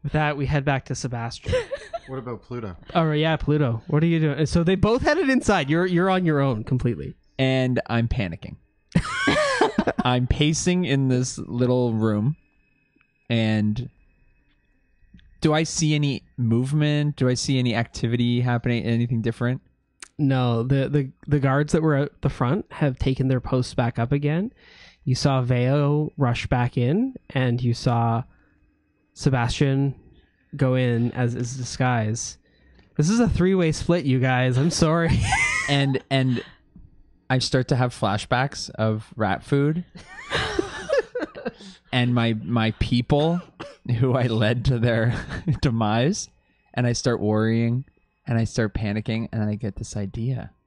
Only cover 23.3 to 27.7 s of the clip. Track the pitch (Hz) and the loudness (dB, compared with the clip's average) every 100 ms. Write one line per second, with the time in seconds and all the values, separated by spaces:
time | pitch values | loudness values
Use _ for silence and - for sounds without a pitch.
23.3 | 127 - 127 123 - 117 - 120 143 143 | 0 0 -2 0 -2 -2 -2 -2 0 0
24.3 | 160 220 _ - - - _ - 127 147 | -2 -4 _ -20 -20 -20 _ -4 0 2
25.3 | 135 123 123 127 143 143 147 151 - 127 | 2 2 2 2 2 2 0 -2 0 0
26.3 | 120 - 123 123 - 120 180 262 254 - | 0 -2 0 0 0 0 2 0 -6 -6
27.3 | 139 127 120 123 | -2 0 0 0